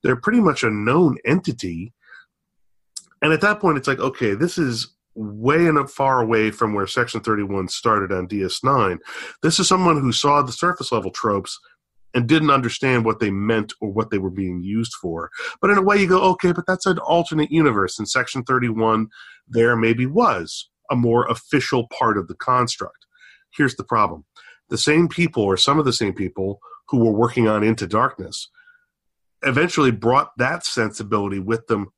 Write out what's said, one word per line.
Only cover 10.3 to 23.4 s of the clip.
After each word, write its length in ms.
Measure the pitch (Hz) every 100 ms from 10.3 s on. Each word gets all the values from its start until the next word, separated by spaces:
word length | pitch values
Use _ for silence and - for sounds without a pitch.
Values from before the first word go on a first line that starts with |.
| 143
the 80 | 131
surface 380 | 117 127 117 -
level 200 | 117 95
tropes 500 | - 113 101 95 - _ _ _ _ -
and 140 | 127 120
didn't 220 | 160 151
understand 540 | 135 120 - 135 123
what 160 | 110 107
they 100 | 107
meant 420 | 98 104 110 107 -
or 100 | 107
what 200 | 101 90
they 80 | 104
were 120 | 95
being 320 | 92 95 90
used 320 | 92 107 117
for. 360 | - 90 82 82 - - -
But 100 | 196
in 80 | 202
a 40 |
way 160 | 190 202
you 80 | 190
go, 160 | 185 190
"Okay, 200 | 185 180
but 140 | 175 175
that's 200 | 185 190
an 120 | 175
alternate 520 | - 170 170 156 147
universe. 480 | 160 151 107 95 -
In 80 | 104
Section 380 | 131 123 135
thirty-one, 640 | 123 127 120 110 113 110 110 - - - _
there 300 | 117 117 117
maybe 300 | 113 117 127
was 640 | 165 233 98 82 - - _ -
a 60 | 127
more 300 | 120 117 -
official 600 | 117 - 147 - 131 117
part 280 | - 120 104
of 100 | 85
the 60 |
construct." 720 | - - 127 120 - 95 _ _ _ - -